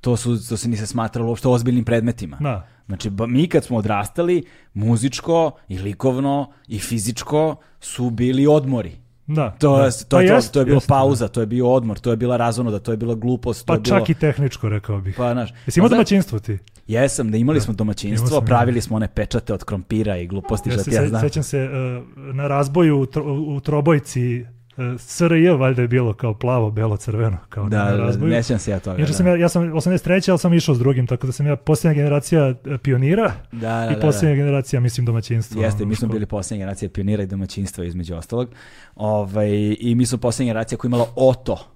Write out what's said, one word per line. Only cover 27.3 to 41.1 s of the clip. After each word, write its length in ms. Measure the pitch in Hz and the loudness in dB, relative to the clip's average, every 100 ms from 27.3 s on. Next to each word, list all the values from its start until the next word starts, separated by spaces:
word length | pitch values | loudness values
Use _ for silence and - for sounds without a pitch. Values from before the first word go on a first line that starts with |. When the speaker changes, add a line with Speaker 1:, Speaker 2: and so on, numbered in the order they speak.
| 92 - | -2 -8
Speaker 2:
kao 160 | - | -6
Speaker 1:
Da, 140 | 104 104 | -2 0
Speaker 2:
na 60 | |
Speaker 1:
da, 60 | 101 | 2
da, 40 | 101 | 2
Speaker 2:
razboju. 320 | 117 98 151 | 0 0 2
Speaker 1:
ne 120 | 117 | 2
sjećam 160 | 117 117 | 0 -2
se 120 | - | -2
ja 100 | 98 | -4
toga, 160 | 101 92 | -4 -2
Speaker 2:
Inače 160 | 151 | 0
Speaker 1:
da. 40 | 190 | 2
Speaker 2:
sam 100 | 180 | 2
ja, 100 | 175 | 4
ja 120 | 170 | 2
sam 240 | 175 170 | 2 0
osamdeset 320 | 160 170 185 | 0 0 0
treće, 260 | - 180 190 | 2 2 4
ali 80 | 180 | 2
sam 160 | 180 | 4
išao 200 | 170 160 | 4 4
s 40 | 131 | 2
drugim, 280 | 120 131 123 | 2 2 0
tako 200 | 123 131 | -2 -4
da 60 | |
sam 140 | 127 147 | -2 -2
ja 100 | 143 | -2
posljednja 380 | - 156 170 | 0 2 2
generacija, 480 | 151 147 143 139 165 139 127 | 2 2 0 2 2 2 0
e, 140 | - 139 | -6 -4
pionira 540 | 139 127 135 196 220 - - | 0 2 2 2 0 -2 -12
Speaker 1:
Da, 60 | 117 | -8
da, 280 | 113 117 113 | -4 -2 -2
Speaker 2:
i 60 | |
Speaker 1:
da, 60 | 107 | 0
Speaker 2:
posljednja 300 | 151 202 160 | 2 2 2
Speaker 1:
da. 60 | 143 | 2
Speaker 2:
generacija, 440 | 143 139 131 131 | 2 0 0 0
mislim, 260 | 120 117 123 | 0 0 -2
domaćinstva, 560 | 113 107 113 110 110 | -2 -2 -4 -2 -2
Speaker 1:
Jeste, 200 | 110 104 | 0 0
Speaker 2:
ono, 60 | 104 | -2
Speaker 1:
mi 60 | |
smo 140 | 107 117 | -2 -2
Speaker 2:
što 40 | |
Speaker 1:
bili 140 | 113 104 | -2 -4
posljednja 320 | 104 95 107 | -6 -6 -8
generacija 300 | 95 98 98 | -8 -8 -8
pionira 340 | - 98 104 | -4 -2 -2
i 40 | 95 | -2
domaćinstva, 560 | 98 95 - 95 - | -4 -6 -6 -8 -6
između 300 | 87 87 87 | -8 -6 -8
ostalog. 340 | 85 85 117 123 - - - - - | -10 -6 -6 -6 -10 -20 -20 -20 -8
Ovaj, 520 | 107 107 101 104 104 104 104 107 | -2 -2 -2 0 0 2 0 0
i 140 | 120 | 0
mi 120 | 117 120 | 2 2
smo 120 | 123 | 0
posljednja 280 | 123 113 127 | -2 -2 -2
generacija 320 | 110 113 117 | -2 -4 -4
koja 100 | 123 | -2
je 20 | |
imala 160 | 120 117 | 0 0